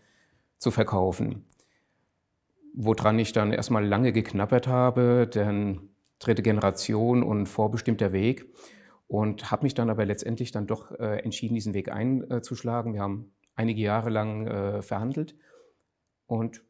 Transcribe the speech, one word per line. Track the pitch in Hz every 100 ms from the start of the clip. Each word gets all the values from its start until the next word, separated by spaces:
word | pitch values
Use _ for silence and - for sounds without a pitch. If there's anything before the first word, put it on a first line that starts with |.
| _ _ _ _ _ -
zu | -
verkaufen. | - 107 98 92 90 - - - - _ _ _ _ _ _ _ _ _ _ -
Woran | - 110 110 107 110
ich | 107
dann | 113 104
erstmal | - - 113 104
lange | 101 127
geknabbert | 110 - 98 104 127 127
habe, | 127 127 123 120 123 117
denn | 110 104 101 104 92 - _ _ _
dritte | - 107
Generation | 113 104 98 95 - 107 117 123
und | - 107 98
vorbestimmter | - 107 110 - 107 101
Weg. | 95 110 135 - - - - - _ -
Und | 104 107 107 -
habe | -
mich | 143
dann | - 117
aber | 107
letztendlich | 101 101 - 117 120
dann | 107 101
doch, | 113 -
äh, | - 110 101
entschieden, | 117 - 117
diesen | 117 104
Weg | 98 92
einzuschlagen. | 101 120 131 - 120 - 123 120 120 113
Wir | 104
haben | 98 101 117 _ _
einige | - 113 110
Jahre | 104 110 113
lang, | 110 107 107 110
äh, | 104 101 104
verhandelt | - 101 117 139 156 - _ - _ _ _ _ _ _ -
und | 113 113 -